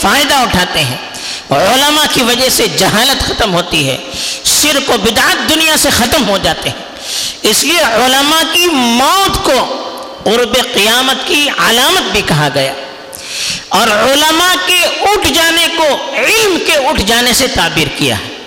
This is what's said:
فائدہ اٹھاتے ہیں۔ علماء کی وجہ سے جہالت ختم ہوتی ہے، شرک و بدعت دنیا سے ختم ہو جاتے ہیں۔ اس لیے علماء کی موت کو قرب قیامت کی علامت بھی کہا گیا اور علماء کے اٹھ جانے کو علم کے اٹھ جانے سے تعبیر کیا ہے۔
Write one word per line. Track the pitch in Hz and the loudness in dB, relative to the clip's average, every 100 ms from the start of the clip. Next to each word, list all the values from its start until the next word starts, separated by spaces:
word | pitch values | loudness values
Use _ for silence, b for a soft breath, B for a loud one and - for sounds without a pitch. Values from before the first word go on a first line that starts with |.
فائدہ | 196 254 285 | 0 2 2
اٹھاتے | 285 247 185 180 170 | 2 2 0 0 -2
ہیں۔ | 135 127 - - B B B | -2 -4 -10 -12 B B B
علماء | 139 190 254 294 302 285 | 0 2 2 2 2 0
کی | - | 0
وجہ | 233 240 262 | 0 2 0
سے | 214 220 | 0 0
جہالت | 147 190 208 262 262 | 2 2 2 2 0
ختم | - 381 220 | -2 -2 0
ہوتی | 175 170 160 135 | 0 0 -2 -2
ہے، | - - B B B | -4 -6 B B B
شرک | - - 294 277 - | -2 0 2 0 0
و | 240 | 0
بدعت | 208 226 277 339 226 | 2 2 2 0 0
دنیا | 311 320 311 | 2 2 2
سے | 285 | 2
ختم | 202 240 311 202 | 2 2 2 2
ہو | 196 | 0
جاتے | 170 156 147 | 0 -2 -4
ہیں۔ | - - - B B B B | -8 -12 -14 B B B B
اس | 214 214 | 0 0
لیے | 269 339 | 2 2
علماء | 254 220 254 269 285 320 311 | 2 2 2 2 2 2 0
کی | 330 349 | 2 2
موت | 285 240 233 285 370 381 269 320 | 2 0 2 2 2 2 0 0
کو | 254 190 - - - - - | 0 0 -6 -10 -12 -16 -8
قرب | 180 233 233 254 247 | -2 0 0 0 -2
قیامت | - 208 247 262 262 - | 0 2 2 0 -2 -2
کی | 302 285 190 | 0 0 0
علامت | 175 233 285 370 240 | 0 2 2 2 0
بھی | 202 - | -2 0
کہا | 151 147 135 | 0 0 0
گیا | 135 - - - - - B B B B B | -2 -4 -12 -14 -16 -14 B B B B B
اور | 185 226 | 0 2
علماء | 208 240 277 311 320 359 359 359 | 2 2 2 2 2 2 0 0
کے | 359 302 302 | 2 0 0
اٹھ | 381 403 330 | 2 2 2
جانے | 311 330 330 320 330 | 2 2 2 0 0
کو | 311 233 - 170 | 0 0 -2 -2
علم | 285 440 427 330 - | 0 2 2 0 0
کے | |
اٹھ | 302 262 269 | 0 0 0
جانے | 196 233 247 | 0 0 2
سے | 220 254 | 0 0
تعبیر | - 170 160 139 - | 0 0 0 -2 -2
کیا | 139 104 | -2 -2
ہے۔ | - - | -6 -14